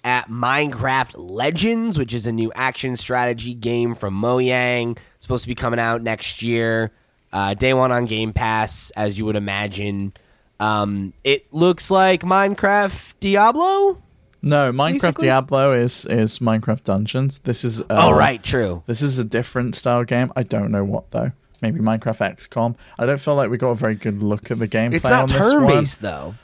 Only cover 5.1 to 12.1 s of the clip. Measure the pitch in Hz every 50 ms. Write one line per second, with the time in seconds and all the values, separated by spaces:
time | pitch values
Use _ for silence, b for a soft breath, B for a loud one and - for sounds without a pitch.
5.1 | B B - - 127 120 - 120 123 - 135 120 117 117 117 113 117 117 113 113
6.1 | 110 104 - - - - 113 117 117 117 117 113 113 113 110 104 - _ _ _
7.1 | _ _ _ _ - 98 98 98 101 101 131 131 131 127 127 127 123 120 123 110
8.1 | 110 110 113 110 107 - 117 113 110 110 110 107 - - - - - 104 107 104
9.1 | 98 101 110 107 104 104 101 101 98 101 104 104 95 98 101 104 101 98 98 98
10.1 | b b b b b b b b _ - 104 107 107 104 104 101 101 98 98 95
11.1 | - _ - 135 139 139 - _ - 156 170 185 175 - - - 190 190 190 190